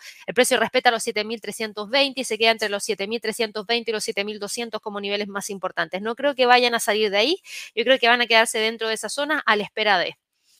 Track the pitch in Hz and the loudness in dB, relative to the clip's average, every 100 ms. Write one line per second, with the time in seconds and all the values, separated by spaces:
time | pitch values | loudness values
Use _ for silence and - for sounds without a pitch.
0 | - - - 185 247 240 220 254 254 226 | -8 -14 -4 2 2 2 2 2 2 2
1 | 240 214 214 226 208 196 220 208 208 269 | 0 -4 -4 -6 -8 -8 -8 -8 -2 0
2 | 277 262 247 220 226 226 214 202 - 202 | 0 -2 -4 2 2 2 0 -2 -4 -4
3 | 196 233 214 208 220 214 190 233 233 214 | -4 -4 -4 -4 -4 -4 -4 -2 -2 -4
4 | - 196 208 214 202 - 233 214 220 202 | -4 -4 -6 -6 -8 -6 -6 -8 -8 -8
5 | 202 202 202 202 - 196 185 - 165 185 | -4 -4 -2 -4 -4 -6 -6 -4 -4 -4
6 | 214 233 285 262 247 247 240 233 - 208 | -6 -2 -2 4 6 6 6 2 0 0
7 | 214 196 247 370 - - - 214 233 262 | 2 2 2 0 -6 -14 -8 -2 2 4
8 | 233 240 240 226 226 226 220 226 226 220 | 4 4 4 4 4 2 -2 -2 -4 -4
9 | 214 - 285 294 - 214 190 - 214 185 | -4 -4 -2 0 2 0 0 -2 2 2
10 | 160 - _ _ _ _ | 0 -6 _ _ _ _